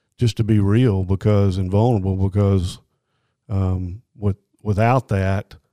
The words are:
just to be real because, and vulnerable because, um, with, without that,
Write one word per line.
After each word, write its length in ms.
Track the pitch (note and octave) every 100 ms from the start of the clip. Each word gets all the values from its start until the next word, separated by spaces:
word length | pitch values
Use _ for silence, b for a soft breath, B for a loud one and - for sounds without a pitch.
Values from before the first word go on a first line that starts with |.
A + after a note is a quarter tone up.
| _ -
just 180 | A#2+ -
to 80 |
be 140 | G#2+ G#2+
real 440 | G2 A2 B2+ G2
because, 520 | F2+ F#2+ G#2+ G2+ G2 F#2
and 140 | F#2
vulnerable 460 | G2+ A#2+ A2 F#2+ F#2
because, 600 | F#2+ G2 G2+ G2 F2+ - _ _ _ _ _ _ -
um, 540 | G2 F#2+ F#2 F2+ G2+ _
with, 220 | - G2+ F#2+ _ _
without 460 | G#2 G2 A2+ C3 -
that, 480 | G2 F#2+ G2 - - _